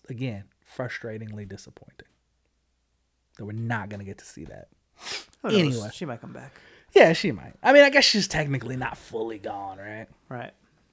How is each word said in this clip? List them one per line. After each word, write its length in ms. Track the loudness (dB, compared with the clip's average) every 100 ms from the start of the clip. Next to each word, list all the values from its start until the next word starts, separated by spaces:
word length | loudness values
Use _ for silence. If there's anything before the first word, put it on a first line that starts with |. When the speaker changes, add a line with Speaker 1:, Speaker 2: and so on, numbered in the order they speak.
| -14
Speaker 1:
again, 360 | -8 -8 -8 -14 _ _ -10
frustratingly 680 | -8 -8 -10 -10 -10 -12 -12
disappointing 600 | -14 -18 -20 -20 -20 -20 _ _ _ _ _ _ _ _ _ _ _ _ -16
that 80 | -12
we're 60 |
not 380 | -8 -4 -4 -6
gonna 140 | -10
get 140 | -12 -14
to 60 | -16
see 200 | -16 -16
that. 240 | -18 -20 _ _ _ -12 -12 -12 _
Speaker 2:
Who 60 | 0
knows? 80 | 2
Speaker 1:
Anyway. 300 | 2 0 -6
Speaker 2:
She 120 | -10 -12
might 160 | -12
come 120 | -14
back. 200 | -18 -20 -20 -20 -20 _
Speaker 1:
Yeah, 180 | 8 8
she 180 | 8 0
might. 200 | -4 -10 0
I 120 | 6
mean, 100 | 10
I 60 | 10
guess 160 | 8 4
she's 220 | 4 0
technically 500 | -2 0 -2 -4 -6
not 200 | -6 -8
fully 400 | -10 -8 -6 -6
gone, 400 | -8 -8 -10 -12
right? 300 | -14 -14 -16 _ _
Speaker 2:
Right. 240 | -12 -12 -16 _ _ _